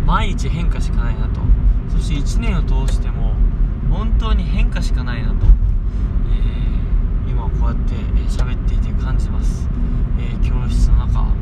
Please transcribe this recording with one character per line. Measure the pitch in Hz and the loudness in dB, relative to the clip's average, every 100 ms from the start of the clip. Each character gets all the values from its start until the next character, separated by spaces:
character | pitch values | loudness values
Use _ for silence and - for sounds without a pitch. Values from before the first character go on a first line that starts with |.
| - | 2
毎 | 185 214 | 0 0
日 | - - | -2 -2
変 | - - | -2 -2
化 | - | -2
し | - | -2
か | - | -2
な | - | -2
い | - | -2
な | - | -2
と。 | - - - - - - | -2 2 4 4 2 0
そ | 165 | -2
し | 147 | 0
て | |
一 | 147 - - | -2 0 0
年 | - 180 | 0 0
を | |
通 | 147 160 143 | 0 0 2
し | - | 0
て | - | -2
も、 | - - - - - - - - | -2 -2 2 0 2 0 0 -2
本 | - 220 214 | 0 0 0
当 | 220 | 2
に | 208 | 0
変 | 180 190 226 | 0 0 0
化 | - | 0
し | - | 0
か | 120 | 0
な | 123 - | -2 -2
い | |
な | - | -2
と。 | - - - - - - - - - - - - - - - - - - - - | 2 4 4 4 0 -2 -4 -2 -2 0 0 0 -2 -2 -2 0 0 0 -2 -2
え | |
ー、 | |
今 | 117 | -2
こ | - - | -2 0
う | |
や | - | 0
っ | |
て、 | - - | 0 -2
え | - - - | -2 0 0
ー、 | - | 0
喋 | - - | -2 -2
っ | - - | 0 0
て | |
い | - | 0
て | - | 0
感 | - - 127 | -2 0 0
じ | - | 0
ま | - | 0
す。 | - - - - - - - - | -2 -2 -4 -2 -2 0 0 -2
え | - | -2
ー、 | - | -2
教 | - - - | 0 0 0
室 | - - | 2 4
の | - - | 4 2
中 | - - - | 0 0 0